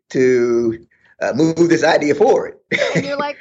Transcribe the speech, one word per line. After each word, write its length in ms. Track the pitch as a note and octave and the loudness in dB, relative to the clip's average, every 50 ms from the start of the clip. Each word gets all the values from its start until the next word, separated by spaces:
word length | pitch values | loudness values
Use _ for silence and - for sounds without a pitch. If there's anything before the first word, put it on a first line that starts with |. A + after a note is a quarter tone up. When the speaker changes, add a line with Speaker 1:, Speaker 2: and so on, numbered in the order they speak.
| _ - | _ -8
Speaker 1:
to, 760 | - C#3 C3 B2+ B2+ B2 A#2+ A#2+ A#2+ A#2 A#2+ A2+ A2 A2+ - _ _ _ _ _ _ - - | -2 0 2 2 2 2 2 0 0 0 -2 -2 -4 -6 -10 _ _ _ _ _ _ -8 -6
uh, 100 | G2+ F#2+ | -4 -2
move 220 | A#2+ D#3+ D#3+ E3 E3 E3+ E3+ | 0 0 0 2 0 2 2
this 160 | E3+ D#3+ - | 2 2 2
idea 300 | D#3 - D3 D3 D3 C#3+ | 2 2 2 0 0 0
forward?" 440 | C#3+ G#3+ C4 G#3+ - - - - - _ _ - - - - - | 2 2 2 2 2 0 -4 -10 -16 _ _ -4 -2 -2 -2 -2
Speaker 2:
And 80 | - C#4 | -2 -4
you're 100 | C#4 C#4+ C#4+ | -4 -6 -6
like, 180 | C#4+ D4 C#4+ - | -6 -8 -10 -12